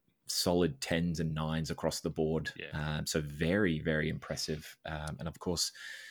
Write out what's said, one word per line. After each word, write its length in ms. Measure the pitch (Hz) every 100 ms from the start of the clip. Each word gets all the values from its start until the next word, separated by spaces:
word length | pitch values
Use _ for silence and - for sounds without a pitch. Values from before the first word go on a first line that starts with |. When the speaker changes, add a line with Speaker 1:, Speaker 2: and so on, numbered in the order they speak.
| _ _ -
Speaker 1:
solid 520 | - - 87 85 69
tens 400 | - 85 87 80
and 120 | 82
nines 380 | 78 78 80 78
across 300 | - 82 -
the 80 | -
board. 420 | 78 78 80 76 -
Speaker 2:
Yeah. 400 | 78 78 76 76
Speaker 1:
Um, 80 | 78
so 160 | 82
very, 580 | 76 73 82 98 101 78
very 300 | 80 78 78
impressive. 680 | 78 - 76 - 78 - - -
Um, 300 | 78 76 73
and 80 | 82
of 100 | -
course, 320 | - 85 - - - - -